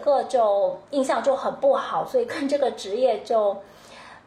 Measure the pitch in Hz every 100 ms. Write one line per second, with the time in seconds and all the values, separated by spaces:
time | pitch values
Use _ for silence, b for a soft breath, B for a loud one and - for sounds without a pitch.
0 | - 269 - 254 214 202 185 180 - 285
1 | 262 254 269 262 214 - 277 254 - -
2 | - 254 233 320 277 285 247 - 202 214
3 | 254 208 - 226 208 190 B B B B
4 | B B